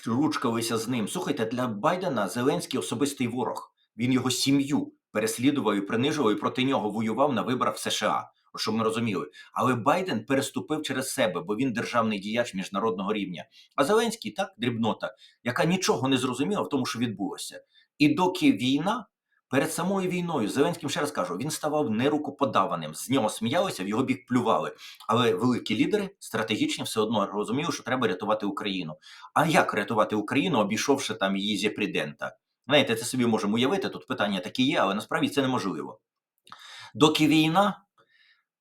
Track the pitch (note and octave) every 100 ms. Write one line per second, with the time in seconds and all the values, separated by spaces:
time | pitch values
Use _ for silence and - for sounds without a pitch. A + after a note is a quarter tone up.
0 | A#2+ A#2+ D#3 - A#2+ A2+ A#2 A2+ A2+ B2
1 | F#2+ - E3 A#2 G#2+ B2 B2 G2+ D3+ F3+
2 | F3+ A#2 G2 B2 C3 E3+ - - - A#2
3 | C#3 - A#2 B2 A2 A2 - _ _ G#2+
4 | B2 B2+ B2+ - C3+ C#3 C#3 C3+ - _
5 | _ G#2+ A2 - C3+ C#3 G#2+ G2+ G2+ A#2
6 | C#3+ D3+ A2 G#2 A2+ C3 C3 B2+ G#2 G#2+
7 | A2 A2 D3 - A#2+ B2 B2 - G#2 -
8 | G#2 B1+ - _ _ - A2+ A2+ A2 A2+
9 | A#2 F2+ - - - - A#2+ B2 C#3 F3+
10 | F#3 A3+ - C3+ C3+ - - D3+ C#3+ C3
11 | C3 - A2 E2+ E2+ G#2+ C3+ A2+ - A#2+
12 | A2+ G#2 G2+ A#2 A#2 F#2+ F2+ G2 - F#2
13 | G2 G#2+ F#2 E2 - - - - C#3+ A3
14 | A#3 - - - G3+ - A#2+ A2+ A2+ G2
15 | E2 - - _ A#2+ A#2+ E3+ F#3 G#3+ B2+
16 | C3 C3 B2+ B2 E3+ F#3 - C3+ A#2 A2+
17 | A#2+ F#2+ F#2 - - - _ _ _ -
18 | D3 D#3+ F#3 F#3 D3 G#2 B2+ C#3+ F#3 A#3+
19 | - _ _ _ - C3 D#3 - F3+ G3
20 | F#3 F3+ F3 D#3+ D3+ C3 E3 E3 C#3+ E3+
21 | C#3+ G#2 F2 F2+ D3+ - D3+ D3+ A#2+ G#2+
22 | C#3+ D3+ C#3+ - C3+ G#2+ F#2 F2 D#2 -
23 | - C3+ G#2+ - A2+ E3+ F#3+ A2 F#2 A2
24 | C3+ A#2+ - B2 G#2+ D#2+ D#2 - - -
25 | - A#2 A#2 G2 B2 A#2 - A2+ E3+ -
26 | - - - G#2+ G#2+ G#2+ D3+ - - A2
27 | G#2+ A2 G2 G2+ G#2 C3 E3 - A#2 C3
28 | A2 F#2 G#2 G#2+ G2+ - G#2+ F#2+ D#2+ D#2
29 | - - - C3 D#3+ D#3+ - A2 G2+ G#2+
30 | G2 G#2+ - C3 F#3 A#2+ G2+ G#2+ - C#3
31 | - F2+ G2 G2 G#2 G2 G#2 - F#2+ E2+
32 | D2 - C2+ - _ _ - C#3+ - -
33 | - B2+ A#2+ G#2+ G2+ A#2 B2+ G3 G2+ F2+
34 | - - G#2 G2 G2+ - C3 E3 G2 G#2
35 | - E3 C3 C#3+ C3 A#2 F#2+ D2+ C2 -
36 | _ _ _ _ _ - - - - A2+
37 | D#3 D3+ D3+ D#3+ D#3+ F3 G3+ - _ _
38 | _ _ _ _ _ _